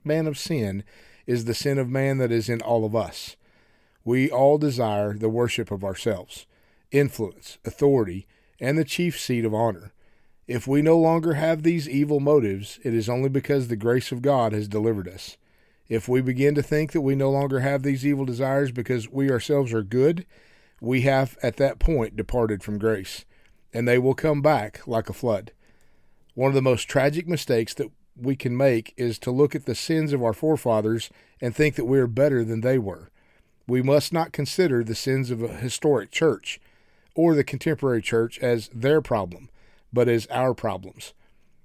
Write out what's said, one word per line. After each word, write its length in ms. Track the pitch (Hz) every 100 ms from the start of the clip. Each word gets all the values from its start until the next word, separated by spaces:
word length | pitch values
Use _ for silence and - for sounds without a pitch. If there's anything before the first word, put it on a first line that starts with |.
man 240 | 151 156 156
of 100 | 139
sin 460 | - 160 104 95 - - - _ -
is 180 | 123
the 100 | 113
sin 220 | 113 143 139
of 140 | 127
man 280 | 135 135 135
that 120 | 123
is 180 | 117 110
in 140 | 117
all 220 | 113 117
of 100 | 110
us. 420 | 113 85 - - - _ _ _ _ _ _
We 260 | 113 127 135
all 280 | 123 139 147
desire 560 | 147 123 110 104 104
the 140 | 104 110
worship 440 | 113 120 - 110
of 100 | 101
ourselves, 640 | 98 95 117 95 90 - - _ _ _ -
influence, 640 | 139 139 - 101 - - -
authority, 640 | - - 143 135 98 92 - _ _ -
and 180 | 123 156
the 60 |
chief 340 | 156 - 175 -
seat 260 | - 123
of 80 | 113
honor. 400 | 107 113 87 98 _ _ _ _ _ -
If 220 | 120 127
we 140 | 143
no 140 | 156 165
longer 380 | 165 165 160
have 280 | 147 160 160
these 260 | 160 170 151
evil 320 | 139 147 147
motives, 580 | 139 147 107 98 104 -
it 100 | 131
is 140 | 117 107
only 200 | 123 135
because 380 | 135 - 143 120
the 100 | 110
grace 360 | 113 127 -
of 100 | 123
God 300 | 135 135 113
has 160 | 107 104
delivered 400 | 107 110 104 90
us. 280 | 95 - - _ _ _ _ -
If 200 | 113 120
we 120 | 127
begin 340 | 127 127 143
to 80 | 147
think 300 | 139 151 156
that 80 | 165
we 160 | 135 135
no 140 | 135
longer 280 | 139 139 135
have 220 | 135 139
these 240 | 139 135 139
evil 180 | 139
desires 460 | 135 120 135 139 143
because 380 | 123 117 127 110
we 220 | 135 139
ourselves 420 | 123 - 143 131
are 120 | 113
good, 420 | 98 123 143 170 - - _ _ _ -
we 220 | 113 131
have 360 | 131 135 131 -
at 120 | 123 -
that 220 | 139 -
point 380 | - 151 110 113
departed 460 | 101 123 110 101
from 160 | - 104
grace, 460 | 110 104 95 - - _ _ _ _
and 160 | 117 123
they 80 | 123
will 160 | 131
come 300 | 127 156 147
back 440 | 147 139 107 - -
like 220 | 113 110
a 60 |
flood. 380 | 101 123 101 107 _ _ _ _ _ _ _ _
One 140 | - 135
of 60 |
the 60 | 139
most 280 | 131 123 -
tragic 380 | 143 139 156 170
mistakes 440 | 165 - 117 110
that 160 | - 117 _ _ -
we 200 | 123 135
can 200 | 131 123
make 360 | 135 117 - -
is 220 | 120 110
to 100 | -
look 240 | 127 143
at 100 | 151
the 120 | 131 110
sins 360 | - 160 156
of 100 | 139
our 120 | 117
forefathers 720 | 104 156 156 123 110 107 113 - _ _ -
and 160 | 123 110
think 200 | 156 -
that 100 | 120
we 120 | 135
are 100 | 120
better 360 | 113 143 131
than 160 | 113 113
they 180 | 123 131
were. 320 | 98 82 - _ _ _ _ _ -
We 140 | 127
must 320 | 127 143 -
not 200 | 170 165
consider 500 | - 143 - 180 123
the 120 | 113 110
sins 340 | 135 135 127
of 100 | 117
a 60 | 117
historic 600 | 113 120 - 151 127 98
church 500 | - 160 110 - - _ _ _ _ _
or 200 | - 170
the 100 | 151
contemporary 580 | 135 135 160 156 139 117
church 360 | - 113 117 -
as 280 | 127 117 107
their 260 | 117 131 156
problem, 480 | 123 113 92 87 - - - _ _
but 160 | 120 120
as 180 | 117 107
our 260 | 123 127
problems. 640 | 120 110 95 95 - - _ _ _ _ _